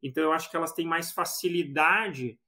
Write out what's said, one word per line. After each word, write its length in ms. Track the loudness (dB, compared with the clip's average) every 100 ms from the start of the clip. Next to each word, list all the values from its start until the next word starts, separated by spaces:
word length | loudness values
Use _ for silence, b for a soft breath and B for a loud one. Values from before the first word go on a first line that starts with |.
Então, 200 | -4 0
eu 100 | 2
acho 180 | 2 0
que 60 | -4
elas 180 | -4
têm 120 | -2 -2
mais 240 | -2 -2
facilidade 1300 | -4 -4 -2 -2 0 -2 4 4 4 0 -4 -6 -8